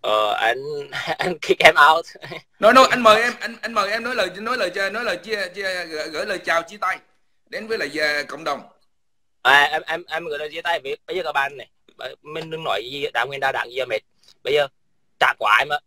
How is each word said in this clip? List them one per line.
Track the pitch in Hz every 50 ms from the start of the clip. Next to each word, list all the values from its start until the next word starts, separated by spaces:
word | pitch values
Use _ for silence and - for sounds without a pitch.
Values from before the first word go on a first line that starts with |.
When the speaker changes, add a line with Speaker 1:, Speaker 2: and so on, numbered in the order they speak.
Speaker 1:
Ờ, | - - 107 107 107 104
anh, | 104 - 113 113 120 127 139 147 151 143 143 143
<laughs> | - - - 170 160 -
anh | 165 180 175 151
kick | - - 185 -
em | - 160 156 151 147 151 160
out. | 165 165 - - -
<laughs> | - 147 170 156 - _ _ _
Speaker 2:
No, | - 214
no, | 247 262 262 254
anh | 254 247
mời | 240 220 214 220
em, | 233 247 233 -
anh, | - 226 233 220
anh | - 220 233
mời | 214 196 196
em | 208 233 233
nói | 240 247
lời, | 233 196 180 175 196
nói | 214 226 254 247
lời, | 208 180 - 202 196 196
nói | 196 226 240
lời | 220 180
chia, | 175 - 220 220 208 190 180 175
chia, | 202 196 190 185 180 175
gửi, | 165 160 151 147 160
gửi | 156 147 196
lời | 208 196 170
chào | - 175 165 165
chia | 170 - 202
tay | 202 - 185 185 160 _ _ _ _ _ _ _ _ _ _
đến | - 185 214
với | 220 226 208
lại, | 160 143 139 151
à, | 151 147 147 147 143 -
cộng | 135 143 165
đồng. | 156 143 - 104 - _ _ _ _ _ _ _ _ _ _ _ _ _ _
Speaker 1:
À, | _ 123 135 143
em, | 143 151 151 160 170
em, | - 160 165 170 -
em | 151 160 170
gửi | 170 147 143
lời | 151 156
chia | 147 165
tay | 165 170 170 156
với | 127 135 147 - _
bây | - 165
giờ | - 160
các | 156
bạn | 143 143 139 139 143
này. | 131 110 _ _ _ _ _ _ _ - 131 135 _
Mình | _ 147 156 160 160 160
đừng | 160 160 160
nói | 135 101 101 113 123
gì | 135 143 143 139 -
đa | 117 120
nguyên | 135 139 139
đa | 135 131
đảng | 131 117 110 117
gì | 123 131 127 123
mệt. | 113 110 _ _ _ _ _ _ - _
Bây | _ - 143
giờ | 147 143 139 _ _ _ _ _ _ _ _ _ _
trả | 143 131 123 _
quả | 120 104 107 113
em | 131 147
ạ. | 147 147 _